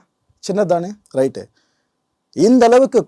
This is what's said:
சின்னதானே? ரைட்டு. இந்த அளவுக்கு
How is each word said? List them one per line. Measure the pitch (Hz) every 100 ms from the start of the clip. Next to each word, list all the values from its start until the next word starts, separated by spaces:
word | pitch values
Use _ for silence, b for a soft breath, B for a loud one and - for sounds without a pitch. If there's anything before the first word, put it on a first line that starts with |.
| _ _ _ _
சின்னதானே? | - 196 196 175 175 208 _ 135
ரைட்டு. | 135 131 90 _ _ _ _ _ _ _ _ -
இந்த | 185 254 233
அளவுக்கு | 247 269 247